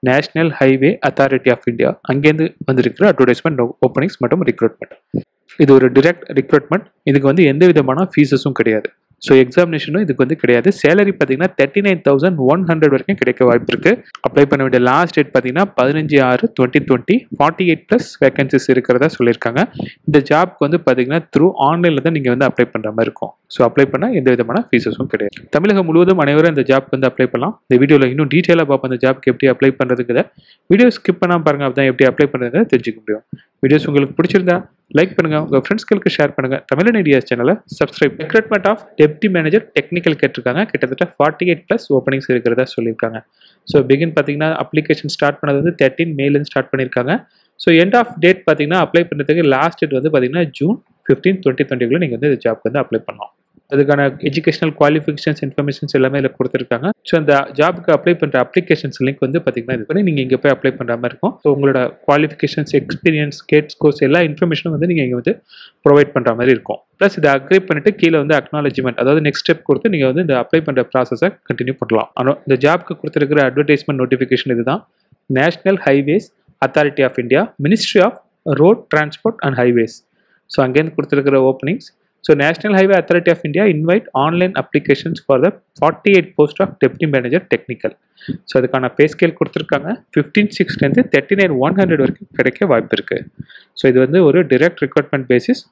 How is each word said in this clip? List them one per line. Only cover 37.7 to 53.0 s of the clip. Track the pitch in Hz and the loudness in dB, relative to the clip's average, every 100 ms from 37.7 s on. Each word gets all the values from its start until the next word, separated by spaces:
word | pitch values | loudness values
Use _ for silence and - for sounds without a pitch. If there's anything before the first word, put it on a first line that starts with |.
| - | -6
subscribe. | 147 - 147 - | -6 0 -2 -2
Recruitment | 151 220 220 208 190 | -2 -2 0 -2 -2
of | 220 - - | -4 -6 2
Deputy | 151 151 208 | 2 2 -6
Manager | 185 156 - - - | -2 0 0 -2 -6
Technical | - 175 170 147 | -4 -4 -2 -2
கேட்டிருக்காங்க. | 139 - 123 135 220 | -4 -4 -4 -4 -4
கிட்டத்தட்ட | 139 131 131 180 _ | -4 -6 -4 -6 _
ஃபார்ட்டி | 147 151 180 | -2 0 -2
எயிட் | 165 _ | -2 _
plus | 233 - 139 | -6 0 -2
openings | 131 135 135 | 0 -6 -2
இருக்கிறதா | 123 120 117 127 | -2 0 -2 -2
சொல்லியிருக்காங்க. | - 117 110 113 110 - _ _ _ - | -4 -6 -4 -6 -8 -16 _ _ _ -2
So, | 147 127 | 0 2
begin | 139 165 160 | 2 2 -2
பாத்தீங்கன்னா, | 143 147 156 160 | -4 -2 -4 -4
application | - - 147 151 151 - | -4 -4 -2 -4 -4 -2
start | 143 143 | -2 -2
பண்ணது | 147 139 | -2 -2
வந்து | 160 170 | -2 0
தேர்ட்டீன் | 135 131 170 147 | -2 0 -6 -2
மேலேருந்து | 139 143 147 | 0 0 -2
start | - 131 | -4 -4
பண்ணியிருக்காங்க. | 135 131 127 123 175 - _ _ _ | -4 -4 -4 -2 -4 -6 _ _ _
So, | - 165 | 2 4
end | 180 240 | 4 2
of | 233 - 165 | 0 0 0
date | 190 - | 2 0
பாத்தீங்கன்னா, | 151 147 180 165 | 0 0 0 0
apply | 170 170 | 0 -2
பண்றதுக்கு | 147 139 160 156 131 | -6 -2 0 2 2
last | 156 170 | 0 -2
date | 156 135 | -4 -2
வந்து | 147 | 0
பாத்தீங்கன்னா, | 151 127 160 165 - | 0 0 -2 -4 -2
June | 147 226 _ _ - | -4 -4 _ _ -2
fifteen | 135 180 190 | 0 0 -2
twenty | 147 127 139 | -2 -2 -4
டுவெண்ட்டிக்குள்ள | 127 120 147 | -4 -2 -2
நீங்க | 165 113 | -4 -2
வந்து | 143 | -2
இந்த | 127 117 | -2 -2
ஜாப்க்கு | 113 113 | -4 -4
வந்து | 135 | -4
apply | 131 113 | -4 -6